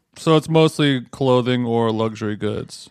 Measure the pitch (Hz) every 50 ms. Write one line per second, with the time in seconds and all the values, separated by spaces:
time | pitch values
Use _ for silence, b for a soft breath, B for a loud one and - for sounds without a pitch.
0 | _ _ _ - - 165 160 156 - - 160 160 160 156 - - 151 143 135 127
1 | 120 - - - 139 131 127 127 117 127 127 123 123 117 117 117 117 113 110 110
2 | 110 113 110 107 110 104 107 95 104 104 104 - - - - - - -